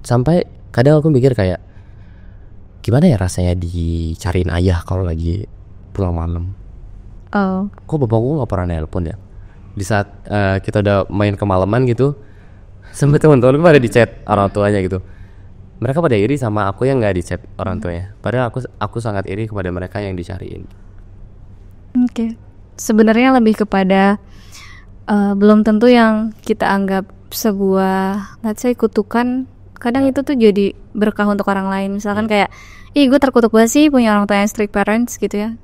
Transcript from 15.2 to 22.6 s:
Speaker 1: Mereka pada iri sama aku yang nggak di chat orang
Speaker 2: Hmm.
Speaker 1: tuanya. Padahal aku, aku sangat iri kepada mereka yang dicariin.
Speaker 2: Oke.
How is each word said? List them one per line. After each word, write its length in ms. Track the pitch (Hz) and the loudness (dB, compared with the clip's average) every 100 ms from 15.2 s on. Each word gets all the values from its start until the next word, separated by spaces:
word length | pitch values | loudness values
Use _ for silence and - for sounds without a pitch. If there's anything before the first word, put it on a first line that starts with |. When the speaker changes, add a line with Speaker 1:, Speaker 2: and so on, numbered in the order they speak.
| - - - - - - | -20 -20 -20 -20 -20 -8
Speaker 1:
Mereka 240 | 113 139 | -4 0
pada 160 | 131 107 | 2 2
iri 200 | 107 143 | 2 0
sama 320 | 120 104 98 | -2 -2 -2
aku 200 | 98 127 | -2 0
yang 120 | 135 | 0
nggak 140 | 107 | 0
di 100 | 90 85 | -2 -4
chat 180 | 90 - - | -10 -10 -10
orang 200 | 95 90 | -6 -6
Speaker 2:
Hmm. 80 | |
Speaker 1:
tuanya. 220 | 87 85 95 - | -6 -8 -10 -8
Padahal 280 | 101 120 120 | -4 -2 -4
aku, 160 | 131 123 | -6 -12
aku 240 | - 104 120 | -10 -8 -6
sangat 280 | 113 98 - | -6 -6 -6
iri 160 | 98 110 | -6 -6
kepada 220 | 104 90 | -6 -6
mereka 300 | 90 90 104 | -6 -8 -8
yang 160 | 101 90 | -8 -8
dicariin. 480 | 87 90 92 87 90 - - - - - - - - - - - - 254 | -10 -12 -12 -14 -16 -20 -20 -20 -20 -20 -20 -20 -20 -20 -20 -20 -6 -2
Speaker 2:
Oke. 380 | 247 - 226 233 - - | -2 -2 -6 -8 -18 -20